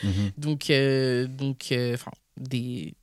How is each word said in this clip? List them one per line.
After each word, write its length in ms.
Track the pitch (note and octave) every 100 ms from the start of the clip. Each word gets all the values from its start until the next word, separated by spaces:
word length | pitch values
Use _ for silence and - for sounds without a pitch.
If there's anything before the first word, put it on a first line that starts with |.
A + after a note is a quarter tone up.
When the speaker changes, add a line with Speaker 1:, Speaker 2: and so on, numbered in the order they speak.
Speaker 1:
Mhm. 80 | G2+ F#2+ G2+ A#2+
Speaker 2:
Donc, 320 | D3 D3 -
euh, 560 | C#3 C#3 C3+ C3 B2 C3
donc, 460 | C3+ C#3 C3 -
euh, 220 | B2+ A#2+
enfin, 180 | A#2 - - _ -
des, 560 | C3 B2+ B2 B2 - -